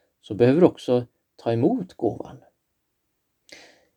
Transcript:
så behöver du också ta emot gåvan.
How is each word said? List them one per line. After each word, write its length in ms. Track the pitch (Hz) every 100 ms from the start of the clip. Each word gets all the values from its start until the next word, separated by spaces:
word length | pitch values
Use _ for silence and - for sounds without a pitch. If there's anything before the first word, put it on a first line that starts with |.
| _ _
så 120 | -
behöver 280 | 98 120 147
du 60 | 170
också 380 | - - 123 120 _ _ _
ta 160 | 120
emot 420 | 117 151 254 -
gåvan. 440 | - 107 - - - _ _ _ _ _ _ _ _ _ _ _ - - _ _